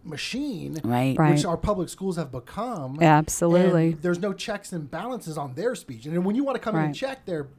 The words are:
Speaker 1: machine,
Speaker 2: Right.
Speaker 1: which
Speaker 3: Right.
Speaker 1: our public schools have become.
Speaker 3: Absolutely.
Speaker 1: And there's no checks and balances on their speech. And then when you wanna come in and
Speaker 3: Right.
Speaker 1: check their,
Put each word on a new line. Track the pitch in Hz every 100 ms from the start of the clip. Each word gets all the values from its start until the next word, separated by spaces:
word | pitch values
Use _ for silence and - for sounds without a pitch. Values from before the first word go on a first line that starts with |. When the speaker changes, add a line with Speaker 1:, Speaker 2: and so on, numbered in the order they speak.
Speaker 1:
machine, | - 151 - 226 294 190 143 151
Speaker 2:
Right. | 113 120 131
Speaker 1:
which | 131
Speaker 3:
Right. | 156 147 180
Speaker 1:
our | 165
public | - 202 170
schools | - 190 170
have | 143
become. | 127 - - 240 214 131 139
Speaker 3:
Absolutely. | 165 151 156 - 170 175 180 175 165
Speaker 1:
And | 156
there's | 175 170
no | 202
checks | 185 - 202 -
and | 175 143
balances | 165 226 247 160 156
on | 143 127
their | 220 220
speech. | - 117 131
And | 170
then |
when | 185 220
you |
wanna | 277 247
come | 240 165
in |
and | 151
Speaker 3:
Right. | 139
Speaker 1:
check | 262 262 -
their, | 165 139